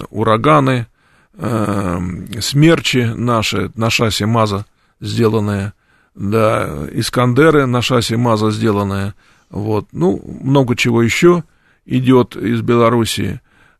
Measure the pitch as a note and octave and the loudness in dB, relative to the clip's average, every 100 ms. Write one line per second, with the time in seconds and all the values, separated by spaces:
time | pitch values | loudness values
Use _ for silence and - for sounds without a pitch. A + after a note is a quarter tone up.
0 | - G2+ A2 A2+ B2+ D3+ C3 B2+ A#2 _ | -10 -4 0 0 2 2 2 0 -4 _
1 | _ _ _ - G#2+ A2+ G#2 G2+ G2 F2 | _ _ _ -10 -6 -2 -2 -2 -2 -4
2 | F2+ E2+ F#2+ G#2+ - C#3 D#3 E3 - B2+ | -6 -8 -10 -8 -2 4 4 4 0 0
3 | A#2 A#2 A#2+ A#2 G#2 G2+ G2 - A2+ - | -2 -2 -2 0 -2 -4 -6 -2 -2 0
4 | A2 - G#2 A#2 A2 G2 G#2 _ _ _ | 0 0 0 2 0 -2 -8 _ _ _
5 | G#2+ A2 A2+ A2 G#2 G2+ G2+ - _ _ | -8 0 0 0 -2 -4 -6 -12 _ _
6 | _ - G2+ A2+ G#2+ A#2 G2+ D2 D2+ - | _ -8 -2 0 2 0 -4 -6 -8 -6
7 | A#2+ - B2 B2 D#3+ D3 C3 A#2+ A#2 B2+ | -4 0 2 4 4 4 2 0 0 0
8 | G#2+ A#2 A#2+ G#2+ G#2+ G#2+ A2+ G2+ G2+ G2 | 0 0 0 2 0 0 0 0 -2 -4
9 | G2 - _ _ _ - G#2+ G#2 - - | -6 -10 _ _ _ -8 -4 -4 -4 -2
10 | F3 G3 - - C3 C#3+ B2+ A#2+ B2 A#2 | -2 -2 -6 -8 0 2 2 0 0 2
11 | A#2 - F3 F3 - _ _ _ - B2+ | 2 4 4 4 0 _ _ _ -6 -2
12 | B2+ B2+ A#2 - G2+ A#2 A2 A#2+ A#2 A#2+ | 4 4 2 -2 -4 -2 0 2 4 2
13 | A2 - G2+ G2 - _ _ | 0 -2 -6 -6 -14 _ _